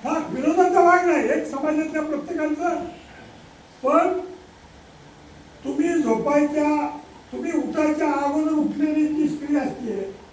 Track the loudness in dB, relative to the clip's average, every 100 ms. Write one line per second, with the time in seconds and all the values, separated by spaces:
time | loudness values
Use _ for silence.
0 | -2 -4 -4 -2 0 2 2 4 6 6
1 | 4 2 2 -2 -2 -4 -2 -2 -2 -4
2 | -4 -6 -6 -4 -4 -2 -2 -4 -8 -14
3 | -20 -20 -20 -20 -20 -20 -20 -4 2 4
4 | 4 0 -6 -14 -20 -20 -20 -20 -20 -20
5 | -20 -20 -20 -20 -20 -12 -6 0 2 2
6 | 2 2 2 4 4 2 2 2 -2 -6
7 | -16 -20 -14 -8 -2 -2 -2 0 0 2
8 | 0 0 0 2 2 2 0 0 0 2
9 | 2 2 0 -2 -2 0 0 -6 -6 -6
10 | -6 -12 -20